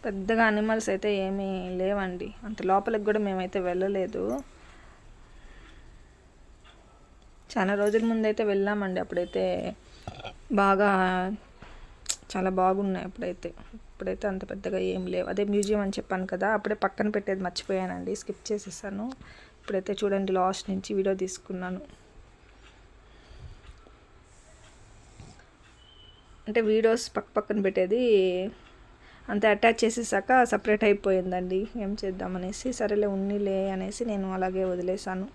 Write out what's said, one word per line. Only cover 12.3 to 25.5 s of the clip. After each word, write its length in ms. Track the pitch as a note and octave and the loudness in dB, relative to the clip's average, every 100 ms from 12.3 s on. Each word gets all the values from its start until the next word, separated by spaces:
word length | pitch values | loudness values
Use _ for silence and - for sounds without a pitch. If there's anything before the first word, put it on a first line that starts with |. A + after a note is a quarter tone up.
చాలా 200 | - F#3 F#3 | -2 0 2
బాగున్నాయి 460 | F#3 F#3+ G3 F#3 F#3 | 2 2 0 -2 -6
అప్పుడైతే. 400 | - F3+ F3 E3+ - - A3+ - | -6 -8 -6 -10 -12 -18 -18 -20
ఇప్పుడైతే 340 | - F#3+ F#3+ G#3 | -8 -6 -4 -4
అంత 100 | F#3+ F#3+ | -4 -6
పెద్దగా 280 | G3 F#3 F#3 F#3 | -8 -4 -2 -2
ఏం 100 | F#3 F3+ | -2 -2
లేవు. 120 | F#3 - | -4 -2
అదే 120 | F#3+ G#3 | -2 2
మ్యూజియం 300 | G3+ G3+ G#3 | 2 2 0
అని 100 | G3 - | 0 -4
చెప్పాను 280 | - F#3+ F#3 | -4 -4 -4
కదా, 160 | F#3 G3 G#3+ | -2 0 0
అప్పుడే 200 | G#3 G#3+ G3 | 0 0 0
పక్కన 220 | - G#3 G#3 | 0 -2 0
పెట్టేది 280 | G3+ F#3+ F3+ | -2 -2 -4
మర్చిపోయానండి, 680 | F3+ - F#3+ F#3 F3+ F3+ G#3 | -6 -4 -2 -2 -6 -6 -6
స్కిప్ 200 | - G3 - | -8 -10 -6
చేసేసాను. 560 | G#3 G3 - G3+ G3 A#3 C4 - - - - | -6 -6 -12 -10 -8 -8 -10 -18 -20 -20 -18
ఇప్పుడైతే 340 | - F#3+ F#3+ G3 | -4 -4 -2 -2
చూడండి, 300 | G#3 G3 F#3+ F#3 | 0 2 2 2
లాస్ట్ 300 | F#3 F#3+ - | 2 0 -4
నుంచి 180 | F#3+ - G3+ | -6 -2 0
వీడియో 140 | F#3+ F#3+ | 0 0
తీసుకున్నాను. 580 | F#3 - - F#3 F3+ F#3 G3 - - - - - - - - - - - - - - - - - - - - - - - - - - - - - - - - - - - - | -2 -6 -10 -8 -6 -8 -10 -20 -20 -20 -20 -20 -20 -20 -20 -20 -20 -20 -20 -20 -20 -18 -18 -18 -20 -20 -20 -20 -20 -20 -20 -20 -20 -20 -20 -20 -20 -20 -20 -20 -20 -20 -20